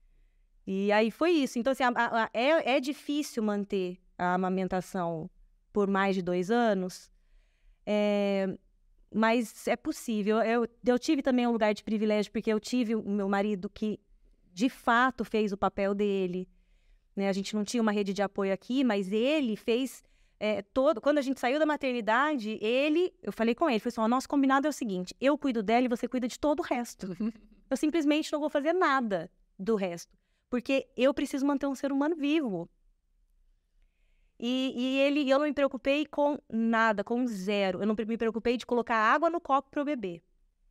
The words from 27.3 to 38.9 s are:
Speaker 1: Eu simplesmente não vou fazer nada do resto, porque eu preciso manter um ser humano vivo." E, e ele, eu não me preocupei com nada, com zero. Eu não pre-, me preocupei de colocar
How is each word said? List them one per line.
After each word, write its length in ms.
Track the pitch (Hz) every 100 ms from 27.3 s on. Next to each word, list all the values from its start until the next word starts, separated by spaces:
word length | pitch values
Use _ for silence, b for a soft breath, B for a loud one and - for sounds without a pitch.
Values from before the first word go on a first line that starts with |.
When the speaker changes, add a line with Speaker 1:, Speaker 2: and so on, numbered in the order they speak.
| - - - -
Speaker 1:
Eu 60 | 254
simplesmente 560 | 311 330 285 302 302
não 80 | 302
vou 80 | 294
fazer 240 | 294 285
nada 580 | 359 330 269 226 185 170 _ _ -
do 160 | 190 214
resto, 340 | 190 170 - _ _ _ _
porque 400 | 247 - 269 - -
eu 160 | 262
preciso 320 | 285 285 285
manter 220 | 277 277 277
um 80 |
ser 180 | 269 277
humano 240 | 277 294 339
vivo." 500 | 277 320 262 180 170 _ _ _ _ _ _ _ _ _ _ _ _ _ _ _ _ -
E, 320 | 240 254 262 220
e 220 | 254 269
ele, 280 | 277 285 269
eu 100 | 269
não 80 | 302
me 60 |
preocupei 540 | 277 277 262 269 285 294
com 320 | - 285 294 -
nada, 540 | 220 226 226 226 208
com 240 | 196 240 254
zero. 560 | 202 185 202 196 180
Eu 40 | 208
não 100 | 214
pre-, 100 | 220
me 100 | 226
preocupei 400 | 226 214 233 247
de 80 |
colocar 320 | - 240 226